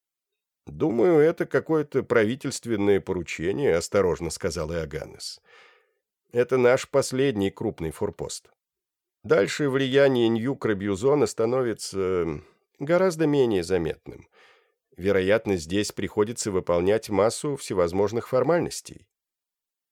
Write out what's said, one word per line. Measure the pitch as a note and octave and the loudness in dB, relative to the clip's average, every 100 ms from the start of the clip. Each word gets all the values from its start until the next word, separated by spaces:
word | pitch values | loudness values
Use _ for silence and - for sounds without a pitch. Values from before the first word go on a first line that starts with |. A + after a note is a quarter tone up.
| _ _ _ _ _ _ - | _ _ _ _ _ _ -16
«Думаю, | D2 D#3 A#3 F#3+ D#3+ | -4 -2 2 4 6
это | D3+ E3 | 4 2
какое-то | E3+ C#3 - D#3 C#3+ C3+ | -2 -2 0 -2 0 -4
правительственное | - A#2 G#2+ C3 C#3 - A#2 G#2+ G2+ G2 | 2 2 2 0 -8 -8 -4 0 4 2
поручение», — | - F2+ E2 - E2 G#2 C3+ E2+ | 2 -6 -6 -6 -4 -2 2 0
осторожно | - G#2 F#2 D#2 E2 | 2 0 2 0 -4
сказал | - F#2+ D#2+ D#2 | -6 -6 -4 -6
Иоганнес. | E2+ D#2 C#2+ G1+ - - - _ - - _ _ _ _ _ _ | -6 -6 -10 -12 -14 -16 -16 _ -20 -20 _ _ _ _ _ _
«Это | A#2+ B2 C3 | -2 0 4
наш | A#2+ C3 - | 4 4 2
последний | C#3 - C3 C#3 G#2+ G2 | -2 0 0 0 0 -2
крупный | - A2 - D#2+ | -2 -6 -6 -8
форпост. | - G2 - D2 - _ _ _ _ _ _ _ _ | -6 -8 -6 -10 -12 _ _ _ _ _ _ _ _
Дальше | G#2 E3 F#3+ - D3 | 0 2 2 0 -2
влияние | C3 C3+ C3+ C#3 B2+ A2+ | 0 2 4 4 4 2
Нью-Крабьюзона | A2+ B2 C3 A2 G2+ G2+ F#2+ B2+ D3 A2 | 2 -2 -4 -2 -2 -2 0 2 2 2
становится | - A2+ B2+ B2 G2+ - G2 F#2 F#2 E2 D2 - _ _ - | 0 0 0 -2 -4 -8 -4 -2 0 -2 -4 -12 _ _ -10
гораздо | C#3+ F3 F#3+ D#3 D#3 | -2 2 2 0 2
менее | C#3+ B2 G2 | 4 4 2
заметным. | E2+ F#2 D#2+ - - A#1 - _ _ _ _ _ _ - | 0 0 0 -6 -12 -20 -20 _ _ _ _ _ _ -6
Вероятно, | F#2 F#2+ F#2 A2 - F#2+ | 0 2 4 2 2 -2
здесь | D#2 G2 G#2 | -2 -2 -2
приходится | - F#2+ - G#2+ A#2+ A2+ | -4 -6 -2 -2 -2 -4
выполнять | F#2 E2+ F2 F2+ A2 - | -4 0 0 2 0 0
массу | G2 G#2+ - D3+ C#3 | 2 2 0 -6 -8
всевозможных | - G2 E2+ F#2 G2+ A2+ - | -6 0 0 2 0 -2 -2
формальностей». | B2+ C#3+ F3 - - - - _ _ _ _ _ _ _ _ _ | -2 2 0 -2 -8 -14 -20 _ _ _ _ _ _ _ _ _